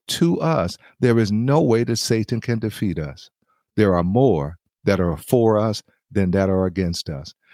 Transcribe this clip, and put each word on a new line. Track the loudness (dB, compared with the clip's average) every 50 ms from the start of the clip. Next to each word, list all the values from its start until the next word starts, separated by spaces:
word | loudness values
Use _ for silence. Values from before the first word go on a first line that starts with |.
| _ -8
to | -4 0 0 0 0 0
us, | 0 -2 0 0 -2 -4 -6 -10 _ -20 _ -2
there | 0 2 2 2
is | 2 0
no | 0 -2 0 2 2 2 2
way | 2 2 0 0
that | -2 -2 -4
Satan | -2 -2 0 -2 -2 -2 -4 -6
can | -4 -4 -4 -4
defeat | -4 -6 -6 -4 -4 -4 -4 -4
us. | -6 -8 -10 -14 -20 -20 _ _ _ _ _ _ _ _ _
There | 2 4 4 4
are | 2 2
more | 2 2 2 4 4 2 2 -2 -6 -10 -14 _ _ _ _ -2
that | 0 0 2
are | 0 -2 -2 -6
for | -4 0 2 2 4 4 2 2
us | 2 0 -2 -6 -8 _ _ _ _ _
than | -2 -2 0 0
that | 2 0 0 2
are | 2 0 0 0
against | -2 -2 -4 -4 -4 -6 -8 -10
us. | -10 -12 -12 -16 -20 _ _ _